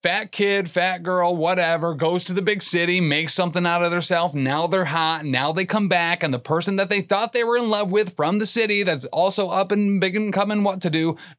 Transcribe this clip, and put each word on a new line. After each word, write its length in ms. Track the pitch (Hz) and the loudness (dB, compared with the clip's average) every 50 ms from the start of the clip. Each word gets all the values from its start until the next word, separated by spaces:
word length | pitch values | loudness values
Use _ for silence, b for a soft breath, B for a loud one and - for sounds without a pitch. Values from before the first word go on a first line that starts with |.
| - | 0
Fat 300 | 175 175 208 214 196 - | 0 0 0 -4 -6 -2
kid, 360 | - 208 202 202 202 196 170 | 0 0 2 2 0 0 0
fat 340 | - 180 175 185 185 180 175 | 0 0 0 0 0 -2 -4
girl, 320 | 175 185 180 175 175 180 | -2 0 2 2 2 2
whatever, 600 | 170 156 170 185 180 175 165 165 165 156 170 165 | 2 0 0 2 2 2 2 2 0 0 -2 -2
goes 300 | 135 160 160 175 180 - | 0 0 0 0 0 -2
to 100 | - 180 | -2 -4
the 80 | 190 190 | -2 0
big 200 | 202 208 202 - | 0 -2 0 -2
city, 380 | - - 175 170 175 180 185 | -2 0 0 0 2 2 2
makes 320 | 175 156 147 151 160 165 - | 2 2 2 0 0 -2 -2
something 320 | - 180 175 151 180 175 | -2 -2 0 0 0 0
out 180 | 175 170 175 175 | 2 2 2 2
of 80 | 175 | 2
herself. 440 | 170 175 165 - 180 170 170 175 143 | 0 0 0 2 2 2 0 0 -2
Now 320 | 143 135 131 139 151 165 | -2 -2 0 0 0 0
they're 180 | 170 175 190 185 | 0 0 0 0
hot. 400 | 143 151 165 160 160 160 156 151 | 0 0 0 0 0 0 -2 -2
Now 260 | 147 127 127 135 151 | -2 0 0 0 0
they 140 | 160 175 190 | 0 0 -2
come 240 | 180 - 214 208 190 | 0 0 0 2 2
back. 340 | 185 175 170 165 175 175 - | 2 2 2 0 0 0 0
And 100 | 156 131 | -2 -2
the 60 | 131 | -4
person 380 | - - 151 165 160 196 196 | -2 -2 -2 0 0 0 0
that 140 | 190 196 180 | -2 0 0
they 100 | 208 202 | 0 -2
thought 320 | 190 - 202 196 220 226 - | 0 0 0 0 0 -2 -2
they 100 | 240 233 | -2 0
were 140 | 226 233 | 2 0
in 140 | 240 240 226 | 0 0 0
love 200 | 214 208 214 190 | 0 0 0 0
with 240 | 180 208 214 190 - | 0 0 0 0 -2
from 240 | - - - 208 208 | -2 -2 0 0 0
the 60 | 220 | 0
city 380 | - - 233 226 208 208 202 202 | 0 0 0 2 2 2 0 2
that's 240 | 180 165 139 123 | 0 -2 -2 -4
also 420 | - - - 175 196 190 - 196 180 | -6 -2 0 0 0 2 0 -2 0
up 240 | - 190 196 185 208 | 0 -2 0 0 0
and 300 | 208 208 202 202 190 185 | 0 2 2 2 2 0
big 120 | 190 180 | 0 0
and 160 | 214 214 208 | -2 -4 -2
coming 320 | 185 190 202 202 214 208 202 | -2 -2 0 0 0 0 0
what 200 | 202 190 190 - | 0 -2 -2 -4
to 80 | 180 | -2
do 260 | 151 160 160 165 160 B B B B | 0 0 0 0 -2 B B B B